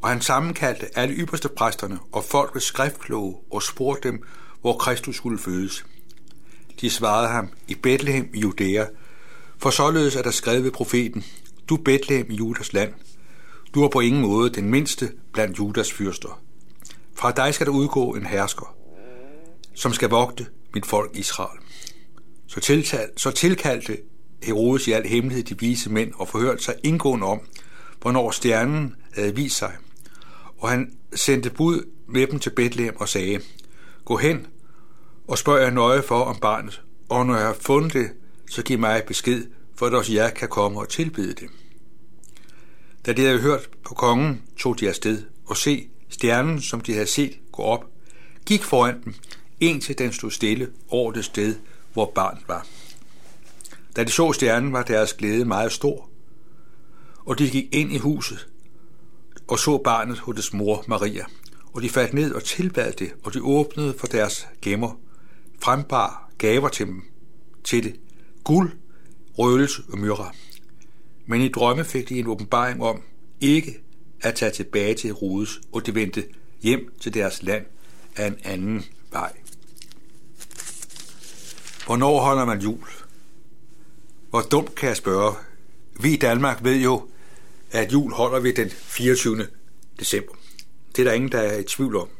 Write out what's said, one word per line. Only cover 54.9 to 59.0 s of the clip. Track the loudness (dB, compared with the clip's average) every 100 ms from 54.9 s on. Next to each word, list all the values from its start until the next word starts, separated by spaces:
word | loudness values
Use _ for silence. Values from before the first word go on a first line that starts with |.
| 4 4
glæde | 2 0 2 2
meget | 2 2
stor, | 2 0 0 -6 -10 -10 -10 -10 -10 -10 -10 -10 -10 -10 -10 -4
og | 2
de | 2
gik | 2 0
ind | 0 2
i | 0
huset | 0 0 -2 -6 -10 -10 -10 -10 -10 -10